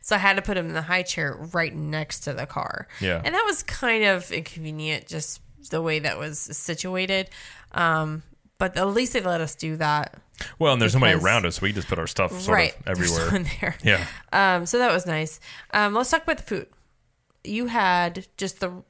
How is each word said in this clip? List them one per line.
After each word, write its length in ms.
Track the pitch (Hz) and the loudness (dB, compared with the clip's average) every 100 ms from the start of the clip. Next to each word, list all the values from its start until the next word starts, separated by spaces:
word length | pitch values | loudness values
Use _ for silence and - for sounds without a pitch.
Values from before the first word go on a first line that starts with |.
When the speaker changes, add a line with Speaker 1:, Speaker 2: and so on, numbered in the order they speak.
Speaker 1:
So 140 | - 208 | 0 2
I 40 | |
had 160 | 196 190 | 4 2
to 60 | |
put 120 | 196 190 | 0 -2
him 120 | 165 | -2
in 60 | |
the 100 | 160 | -4
high 200 | 156 180 | 0 -2
chair 320 | 180 - 147 - 160 | 0 -4 -4 -6 -4
right 240 | 170 165 156 | -2 -2 -4
next 440 | 151 156 151 - | -6 -6 -4 -4
to 120 | - | -4
the 120 | 135 143 | -6 -6
car. 420 | - - - - - | -6 -6 -8 -12 -4
Speaker 2:
Yeah. 220 | 95 85 - | -2 0 0
Speaker 1:
And 80 | |
that 100 | 359 427 | 0 2
was 180 | 339 | 0
kind 400 | - - 247 220 | -2 -2 0 4
of 280 | 208 185 175 | 4 2 -2
inconvenient, 760 | 87 160 165 156 156 156 151 - | -8 -8 -12 -10 -8 -4 -6 -6
just 340 | - - - - - - | -6 -6 -6 -12 -20 -6
the 120 | 160 | -4
way 180 | 165 156 | 0 -2
that 180 | 143 92 | -2 -4
was 220 | 151 151 | -4 -4
situated. 920 | - - - 160 185 185 185 190 190 - - - - | -4 -2 -2 -2 -4 -4 0 -2 -2 -12 -20 -20 -8
Um, 500 | - 170 160 156 156 - - _ _ | 0 2 2 0 -6 -10 -20 _ _
but 180 | 190 180 | -2 0
at 100 | 190 | 0
least 240 | 208 247 | 2 0
they 60 | 247 | 0
let 200 | 185 170 | 0 -2
us 120 | 160 | -2
do 220 | - 160 156 | -4 -6 -2
that. 380 | 151 151 - - _ - - - | 0 0 -2 -10 _ -14 -14 0
Speaker 2:
Well, 140 | 160 | 2
and 80 | 127 | 4
there's 140 | 113 127 | 6 6
nobody 160 | 117 | 6
Speaker 1:
Because 120 | 85 90 | 6 6
Speaker 2:
around 200 | 113 87 | 4 2
us, 100 | - | 0
so 60 | |
we 100 | 98 | -2
just 160 | 104 - | -2 -2
put 100 | 85 | -2
our 80 | 80 | -2
stuff 240 | - 92 180 | 0 0 0
sort 160 | 190 208 | 2 4
Speaker 1:
Right. 200 | 160 - | 4 -2
Speaker 2:
of 60 | - | -4
Speaker 1:
<laughs> 120 | 180 | 0
There's 140 | 180 | 2
Speaker 2:
everywhere. 140 | 82 82 | 2 2
Speaker 1:
no 60 | 190 | 0
one 80 | 160 - | 0 -4
there. 140 | - - | -6 0
Speaker 2:
Yeah. 220 | - 92 - - - | 2 2 0 -10 -2
Speaker 1:
Um, 340 | 190 196 180 175 | 4 4 2 0
so 140 | 240 | 2
that 120 | 247 | 2
was 120 | 262 180 | 2 0
nice. 340 | 156 156 - - - - | -4 -4 -6 -12 -18 -4
Um, 220 | 214 208 | 0 2
let's 160 | 214 254 | 2 2
talk 140 | 330 | 2
about 140 | 330 311 | 0 -4
the 60 | |
food. 240 | - 196 - _ _ _ _ _ _ _ | -4 -6 -8 _ _ _ _ _ _ _
You 240 | - 214 240 | -8 -4 -2
had 600 | 233 196 180 175 175 - - | 2 2 2 0 -4 -14 -8
just 240 | 190 - | -8 -4
the 200 | 185 180 - | -6 -6 -18